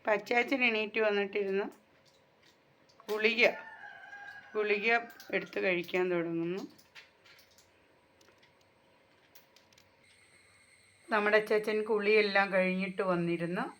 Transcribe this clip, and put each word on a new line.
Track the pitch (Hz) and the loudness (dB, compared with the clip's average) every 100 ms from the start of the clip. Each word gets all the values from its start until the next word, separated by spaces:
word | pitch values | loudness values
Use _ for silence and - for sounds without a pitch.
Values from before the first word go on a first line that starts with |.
അപ്പം | - 208 | 0 -2
അച്ചാച്ചൻ | 208 240 247 269 247 | 0 0 2 2 2
എണീറ്റ് | 220 214 226 214 | 0 -2 0 0
വന്നിട്ടിരുന്ന് | 202 202 202 196 196 240 - _ _ _ _ _ _ _ _ _ _ _ _ - | 2 -2 -2 -2 -2 -4 -10 _ _ _ _ _ _ _ _ _ _ _ _ -6
ഗുളിക, | 208 214 226 226 - - - - - - - - - - | 0 2 4 2 2 -12 -16 -18 -18 -20 -18 -18 -20 -10
ഗുളിക | 214 208 208 214 233 233 - - 196 | -4 -2 0 2 0 -2 -18 -6 -6
എടുത്ത് | 175 - | -4 -4
കഴിക്കാൻ | 202 175 175 185 180 | 0 0 -2 -2 0
തുടങ്ങുന്നു. | 175 170 165 165 185 - - - - - _ - - - _ _ _ _ _ _ _ - _ _ _ _ _ _ _ _ _ _ - _ _ _ _ _ _ _ _ _ _ _ _ _ _ _ _ - | 0 -2 -4 -4 -6 -10 -18 -20 -20 -20 _ -20 -20 -20 _ _ _ _ _ _ _ -20 _ _ _ _ _ _ _ _ _ _ -20 _ _ _ _ _ _ _ _ _ _ _ _ _ _ _ _ -2
നമ്മുടെ | 226 208 214 | 2 6 4
അച്ചാച്ചൻ | 208 214 214 214 214 | 4 0 2 -2 0
കുളിയെല്ലാം | 214 202 214 208 196 196 | 0 4 4 4 4 2
കഴിഞ്ഞിട്ട് | 190 185 185 190 185 190 | 2 2 0 -4 -4 -2
വന്നിരുന്നു. | 175 170 170 170 185 269 | 0 0 -2 -2 -4 -6